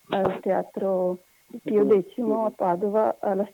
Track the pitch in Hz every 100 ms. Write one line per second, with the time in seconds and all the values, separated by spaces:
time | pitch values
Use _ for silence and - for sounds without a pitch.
0 | - 196 190 185 196 180 180 214 196 185
1 | 180 180 _ _ _ 240 - 208 202 202
2 | 180 - 220 220 214 - 185 175 208 214
3 | 226 - 208 190 202